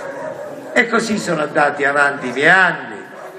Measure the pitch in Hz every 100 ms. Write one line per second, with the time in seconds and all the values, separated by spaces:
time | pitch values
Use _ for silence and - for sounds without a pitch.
0 | - - - - - - - 254 233 233
1 | - 202 175 165 151 160 147 139 139 147
2 | 143 135 127 120 151 190 180 - - 104
3 | - - -